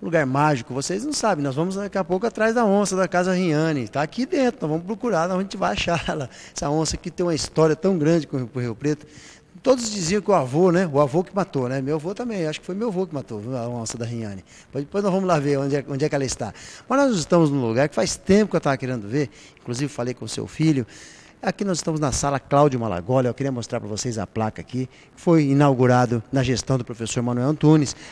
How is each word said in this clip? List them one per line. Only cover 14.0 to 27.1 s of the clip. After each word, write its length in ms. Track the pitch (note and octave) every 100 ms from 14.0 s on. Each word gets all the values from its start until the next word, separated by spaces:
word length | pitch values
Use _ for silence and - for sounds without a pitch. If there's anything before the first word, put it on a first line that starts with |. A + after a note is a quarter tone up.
Riane. 400 | A#2 A#2+ A2 G2 - - -
Depois, 180 | C#3 C#3+
depois 180 | G3
nós 80 | G3+
vamos 160 | F#3 F#3
lá 100 | E3
ver 180 | C#3 C#3
onde 200 | C#3 C#3+
é, 80 | B2+
onde 160 | C#3
é 40 | D3+
que 60 | C#3+
ela 80 |
está. 280 | C3 - A2 - - - -
Mas 100 | C4
nós 180 | C#4 G#3
estamos 320 | C#3+ F3 D#3+
num 160 | C#3+
lugar 240 | A#2+ A2+ D3+
que 60 |
faz 220 | - G3+ -
tempo 340 | - G3 G#3
que 60 | E3+
eu 40 |
tava 160 | D#3+ C3+
querendo 300 | B2+ B2+ G2+
ver, 240 | C3 C#3+ - - _
inclusive 280 | - A#2+ C#3+
falei 260 | - B2
com 100 | B2
o 40 | A2+
seu 200 | - G#2+
filho. 360 | - D#3+ C#3 A2+ - - - - _
Aqui 200 | - -
nós 140 | G3+ E3+
estamos 200 | - D#3
na 140 | D3
Sala 260 | A#2+ C#3+ C#3
Cláudio 400 | - C#3+ D3 C3
Malagoli, 480 | A2+ F2 F2 B2+ B2
eu 80 |
queria 160 | A2+ C3+
mostrar 300 | B2+ A2 A#2+
pra 80 | G#2
vocês 280 | G#2 B2+ A2+
a 80 |
placa 360 | F#2 - A2 -
aqui, 280 | E2 B2 B2+ - -
que 80 | -
foi 260 | - E3 D3
inaugurado 760 | C#3 C#3+ B2+ B2+ B2 B2 A#2 -
na 100 | C3+
gestão 380 | B2 A#2 - C3
do 60 |
professor 360 | A2+ A#2 A2+